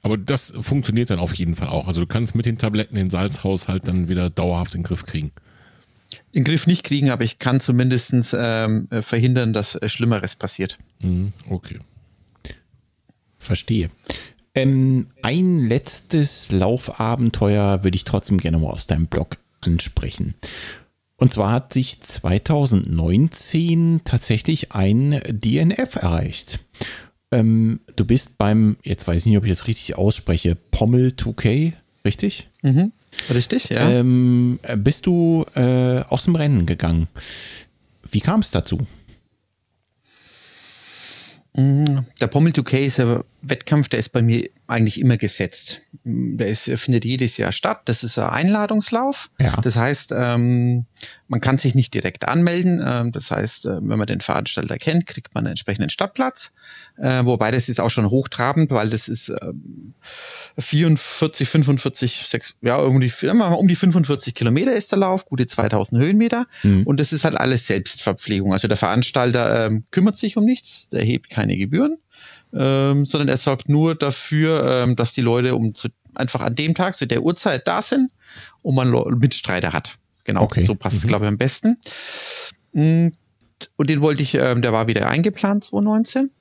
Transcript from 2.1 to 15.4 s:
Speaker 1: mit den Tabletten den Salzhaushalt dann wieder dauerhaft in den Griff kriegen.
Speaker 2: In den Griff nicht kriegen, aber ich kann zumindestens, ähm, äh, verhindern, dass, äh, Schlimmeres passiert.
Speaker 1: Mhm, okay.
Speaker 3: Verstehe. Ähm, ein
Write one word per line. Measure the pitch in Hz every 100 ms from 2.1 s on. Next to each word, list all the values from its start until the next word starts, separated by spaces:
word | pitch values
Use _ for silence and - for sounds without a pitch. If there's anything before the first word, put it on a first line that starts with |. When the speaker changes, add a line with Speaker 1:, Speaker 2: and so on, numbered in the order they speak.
| 113 117
Speaker 1:
mit | 113 120
den | 113
Tabletten | 110 107 110
den | 104 92
Salzhaushalt | 90 98 - 95 95 - 92 -
dann | 90 85
wieder | 90 90
dauerhaft | 90 90 87 85
in | 87
den | 87
Griff | 90
kriegen. | - 80 76 - _ _ _ _ _ _ _ - _
Speaker 2:
In | -
den |
Griff | 127 160 -
nicht | 180
kriegen, | - 143 139
aber | 123
ich | 113 -
kann | 127 127
zumindestens, | - 123 127 123 - 123 117 120
ähm, | 120 113 110 110 -
äh, | 117
verhindern, | 107 117 123 127 117
dass, | 107 101
äh, | - 107
Schlimmeres | - 120 110 107 -
passiert. | 95 - 92 - - _
Speaker 1:
Mhm, | 92 90 98 - -
okay. | 92 - - - - _ _ _ _ - - _ _ _ _ _ _ _ _
Speaker 3:
Verstehe. | - 98 - 110 82 _ - - - _ _
Ähm, | 131 131 135 131 131 - _
ein | 110 156